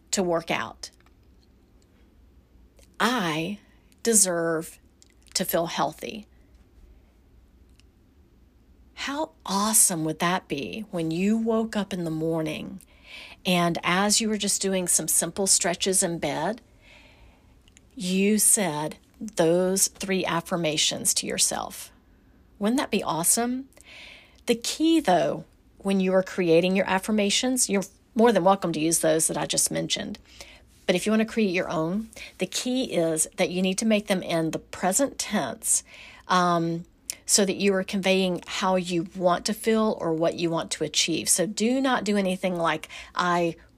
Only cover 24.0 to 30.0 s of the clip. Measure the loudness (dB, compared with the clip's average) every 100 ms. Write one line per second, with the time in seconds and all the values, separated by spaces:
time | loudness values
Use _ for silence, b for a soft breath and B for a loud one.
24 | B B B B -2 -2 -2 0 2 4
25 | 4 2 2 -2 -10 _ _ -8 -2 0
26 | 2 2 0 0 4 4 4 2 0 -2
27 | 0 0 2 0 0 0 0 0 -2 -10
28 | _ 4 6 6 6 4 2 0 0 2
29 | 2 2 2 -2 -2 0 0 -2 -2 -4